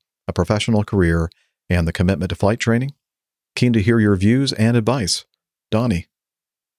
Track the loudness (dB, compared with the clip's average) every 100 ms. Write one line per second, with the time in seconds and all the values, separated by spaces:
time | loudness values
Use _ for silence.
0 | _ _ -8 -4 -2 -2 0 0 0 0
1 | 2 2 -2 -8 _ _ -4 -2 -2 0
2 | 0 -2 -4 -2 -2 0 0 -2 -4 -10
3 | _ _ _ _ _ -2 0 2 2 4
4 | 4 4 2 2 0 -2 0 0 0 -2
5 | -2 -6 -10 _ _ _ _ -2 -2 -4
6 | -6 _ _ _ _ _ _